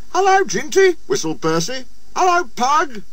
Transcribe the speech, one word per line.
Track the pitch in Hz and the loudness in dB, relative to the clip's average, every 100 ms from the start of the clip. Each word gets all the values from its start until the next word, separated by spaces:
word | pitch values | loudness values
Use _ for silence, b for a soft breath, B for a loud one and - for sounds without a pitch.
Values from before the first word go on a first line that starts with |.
| - | -2
Hello, | 339 392 381 | 0 4 4
Ginty, | 392 370 302 - 381 339 - | 2 -4 -2 4 4 2 -4
whistled | 403 160 156 | -4 -2 -2
Percy. | - 160 165 262 254 - - | 0 0 -2 -6 -8 -8 -6
Hello, | - 359 349 294 - | 0 2 2 0 -2
Pug. | 247 294 330 220 165 | 2 2 2 -4 -8